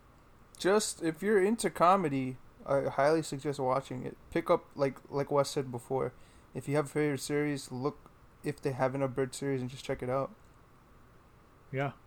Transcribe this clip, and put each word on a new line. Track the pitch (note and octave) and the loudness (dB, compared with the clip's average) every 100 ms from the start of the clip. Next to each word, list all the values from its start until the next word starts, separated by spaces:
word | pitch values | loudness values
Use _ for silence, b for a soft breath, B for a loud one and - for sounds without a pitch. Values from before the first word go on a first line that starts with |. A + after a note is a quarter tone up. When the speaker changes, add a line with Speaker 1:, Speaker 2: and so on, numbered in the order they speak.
| - - - - - - | -20 -20 -20 -20 -20 -2
Speaker 1:
Just, | E3+ G#3+ - - | 2 4 2 -2
if | E3 D#3+ | -4 -2
you're | G3 G#3+ | 2 4
into | G3 A#3 F3+ | 4 2 0
comedy, | - E3+ G3 D#3+ C#3 B2+ B2+ - - - | 4 6 6 4 0 -2 -6 -14 -14 0
I | C#3 | 0
highly | C#3 C3 C#3+ D#3+ | 2 2 4 4
suggest | D3+ C#3 D3 C#3 | 0 -6 -6 -2
watching | B2+ C3 - B2+ - | 0 0 -2 -10 -10
it. | - - | -12 -4
Pick | E3+ E3+ | -4 2
up, | E3+ - - | 0 0 -2
like, | C#3 - - | -2 -2 -8
like | C#3 C#3+ | -4 0
Wes | C#3+ C3+ | 2 2
said | D3+ C3 | 0 -4
before, | B2 - C3 C3 - b b b | -6 -4 -2 -2 -6 b b b
if | C#3+ C#3+ | -10 -2
you | D3 | 0
have | C#3 | 0
a | |
favorite | D3+ D3+ C3+ | 0 0 0
series, | - D3 D3 C#3 - | -2 -2 0 -4 -6
look | B2+ C#3+ - - - - - | -4 -4 -6 -18 -20 -20 -10
if | D3+ - | -8 -4
they | C#3+ | -4
have | B2 C3 C#3 | 0 0 0
an | |
abridged | C3+ B2 C3+ - | -2 0 -4 -2
series | C#3 C3+ | -4 -2
and | B2 | -4
just | C3 - | -10 -8
check | C3+ | -6
it | B2 | -2
out. | C3 C3+ - - - - - - - - - - - - - - | -2 -4 -8 -20 -20 -20 -20 -20 -20 -20 -20 -20 -20 -20 -20 -10
Speaker 2:
Yeah, | C3 C#3 - | -4 -4 -6